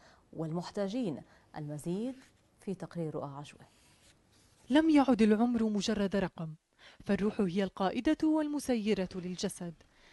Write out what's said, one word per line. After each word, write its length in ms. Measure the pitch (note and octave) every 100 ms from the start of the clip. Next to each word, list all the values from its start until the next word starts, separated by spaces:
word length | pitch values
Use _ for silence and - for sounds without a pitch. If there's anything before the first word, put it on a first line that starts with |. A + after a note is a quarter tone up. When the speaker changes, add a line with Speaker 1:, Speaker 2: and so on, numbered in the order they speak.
| - - _
Speaker 1:
والمحتاجين. 880 | D#3 D#3+ E3+ F3 G#3 G3 B3 G#3+ B2+ - - _ -
المزيد 580 | D3 D3 E3+ F#3 B3 C4 - _ _ _
في 160 | - F3+
تقرير 400 | D#3+ E3+ D#3+ D3+
رؤى 140 | C#3+ C#3
عجوة. 240 | C#3+ - - _ _ _ - _ _ _ _ _ -
Speaker 2:
لم 200 | C#4 D#4+
يعد 320 | D4 C4+ A3
العمر 420 | A3 G#3+ A#3+ A#3
مجرد 520 | A3 G#3 F#3 G#3 G3 G3
رقم، 380 | F3 - D#3+ D#3 _ _ - -
فالروح 380 | - G3 G#3 -
هي 220 | F#3+ F#3
القائدة 540 | F#3+ - F#3+ B3 D#4 D#4
والمسيرة 880 | D#4 D#4 D4+ D4 - A#3+ G#3 F#3+ F3+ F#3+
للجسد. 580 | F3 F3+ G3 - F3 D#3+ _ _ -